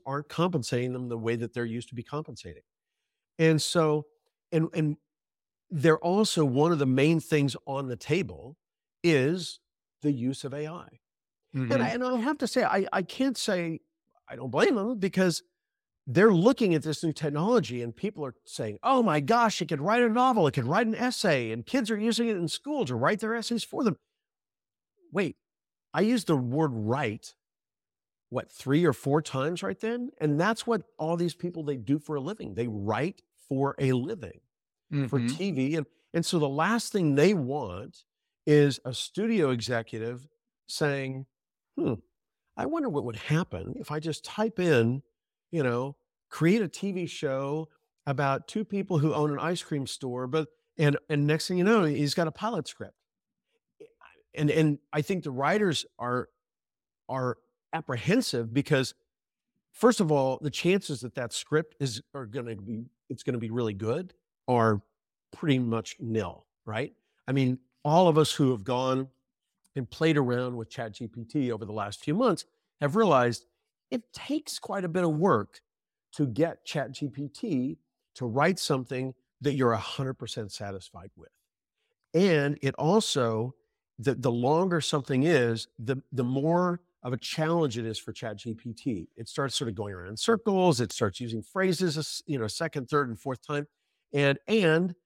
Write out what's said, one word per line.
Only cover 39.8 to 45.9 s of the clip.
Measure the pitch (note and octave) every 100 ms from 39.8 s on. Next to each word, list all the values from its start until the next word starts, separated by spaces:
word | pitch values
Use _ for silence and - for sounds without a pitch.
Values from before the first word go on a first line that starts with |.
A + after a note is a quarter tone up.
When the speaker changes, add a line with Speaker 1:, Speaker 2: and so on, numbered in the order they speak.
| A2+ A2+ A2+ B2 C#3 _ _ _ -
Speaker 1:
saying, | - D#3 C#3 C3+ C3 C3+ _ _ _ _ -
"Hmm, | D4+ A2 - _ _ _ _ -
I | C#4
wonder | D#4+ C4+
what | C#3
would | B2 A2
happen | - D#3 - F2 F2+ C3
if | -
I | D3+
just | D#3+ D3
type | - - A3 -
in, | F3+ C3+ A2+ C3 - _ _ _ _
you | E3+
know, | C3 A#2+ C3